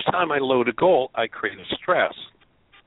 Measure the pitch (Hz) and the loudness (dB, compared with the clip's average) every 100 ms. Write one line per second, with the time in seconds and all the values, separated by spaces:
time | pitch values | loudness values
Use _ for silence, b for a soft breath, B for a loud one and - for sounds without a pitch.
0 | - 180 170 143 131 127 120 - 135 156 | 0 0 0 0 2 2 0 2 4 4
1 | 131 - 113 - 107 95 90 135 - 165 | 0 -4 -6 -4 -8 -8 -10 -6 -2 0
2 | 95 - - _ _ _ _ - | 0 -4 -20 _ _ _ _ -20